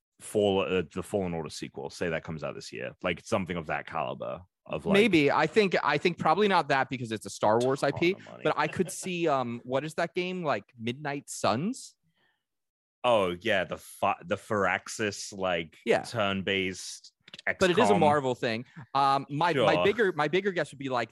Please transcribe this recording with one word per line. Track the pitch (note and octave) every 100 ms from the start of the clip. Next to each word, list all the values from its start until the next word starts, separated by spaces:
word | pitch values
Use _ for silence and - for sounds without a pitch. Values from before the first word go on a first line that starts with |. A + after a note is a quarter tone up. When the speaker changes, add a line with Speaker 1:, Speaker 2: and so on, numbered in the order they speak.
| _ _
Speaker 1:
Fall-, | - G#2+ G#2 F#2+
uh, | E2+ F#2 E2
the | F#2
Fallen | F2+ G#2 F2+
Order | E2 D2+
sequel, | - C#2+ - C#2
say | - F2+
that | D#2+ -
comes | D#2+
out | C#2+
this | G#1 -
year, | A1+ B1+ -
like, | F2+ E2+
something | - A2 F2 F2
of | D#2+
that | D2+ -
caliber? | D#2+ B1+ C#2 - D2+ - _ -
Of, | - -
like, |
Speaker 2:
Maybe. | G3 A3+ E3+ C#3
I | C3+ D3+
think, | - G3 C#3+
I | - D3
think | F#3 E3+
probably | E3+ E3 G#3
not | F#3 C#3+
that | C3+ C3
because | B2+ A#2+
it's | A2 G2
a |
Star | - A2 A2+
Wars | B2 C3+
Speaker 1:
ton | C#3+ C#3+
Speaker 2:
I |
P, | E3+
Speaker 1:
of | G3
money. | - -
Speaker 2:
but | D3+ -
I | D#3
could | D#3+ F3+
see, | - F#3+ F3 E3
um, | C3+ B2 A#2+
what | B2+ C3
is | D3+ E3+
that | E3+
game? | - F3+ F#3
Like, | D#3+ A2+ - B2
Midnight | A2+ C3 D3 C#3+ -
Suns? | - A2 A2 F#3 C4 - _ _ _ _ _ _ _ _ _ _ _
Speaker 1:
Oh, | B2 A2+ F#2 F2
yeah, | A2 G2
the | E2 D#2
Fi-, | - - G2 -
the | F2 G2
Firaxis, | - G#2+ F#2+ F#2+ - - G#2+ G2 - G2+
like, | F#2 F2 E2 -
Speaker 2:
Yeah. | - D3+
Speaker 1:
turn-based | - A2+ G2+ G2 F#2 G2 F#2 F#2 - - - _ - - - -
Speaker 2:
But | F#3+
it | F3+
is |
a |
Speaker 1:
X | G#3+
com. | G3
Speaker 2:
Marvel | D#3 D3 C3 B2
thing. | B2+ A2 B2+ - B2+
Um, | C3+ C#3 C#3 -
my, | C#3+ E3+ D3
my | A2+
Speaker 1:
Sure. | E3
Speaker 2:
bigger, | F#3 G#3 G3+
my | E3+ D#3
bigger | F3 G3+
guess | F3 D3+
would | C3
be, | C#3
like, | B2 A#2